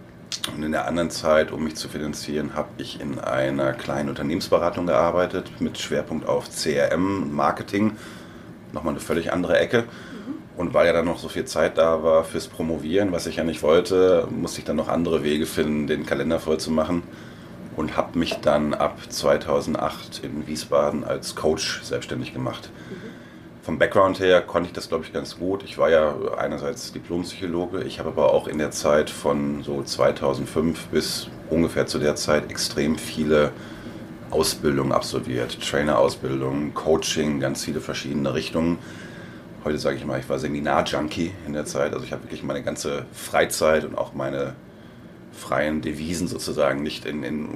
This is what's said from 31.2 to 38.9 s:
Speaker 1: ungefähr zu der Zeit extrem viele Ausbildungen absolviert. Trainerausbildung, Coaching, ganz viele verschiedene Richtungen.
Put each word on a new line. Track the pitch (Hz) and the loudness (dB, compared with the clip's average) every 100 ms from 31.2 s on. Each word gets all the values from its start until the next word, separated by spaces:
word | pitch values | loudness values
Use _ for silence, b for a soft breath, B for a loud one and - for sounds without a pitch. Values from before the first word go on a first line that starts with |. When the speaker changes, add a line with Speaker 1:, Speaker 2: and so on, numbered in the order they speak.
| - - - | -8 -12 0
Speaker 1:
ungefähr | 80 82 73 65 | 2 2 2 0
zu | 69 | 2
der | 73 71 | 0 2
Zeit | - 76 - | 2 2 2
extrem | - - 76 76 78 | -4 -2 0 0 0
viele | - 80 76 76 73 B B B B B B - - | -2 -2 4 4 4 B B B B B B -14 -2
Ausbildungen | - 80 - 78 69 67 | 0 0 0 0 2 2
absolviert. | - - 65 62 62 60 - | 0 0 -4 -4 -4 -4 -6
Trainerausbildung, | - 71 73 73 69 - 67 67 65 69 73 - | -2 0 2 4 2 0 -4 -2 -2 -2 -4 -2
Coaching, | 78 80 - 80 76 69 | 2 2 2 0 0 0
ganz | 67 69 - | -2 -2 -4
viele | 67 | -4
verschiedene | 67 69 67 71 69 | -4 -6 -4 -2 0
Richtungen. | 65 - 82 82 87 B | -2 -2 0 2 0 B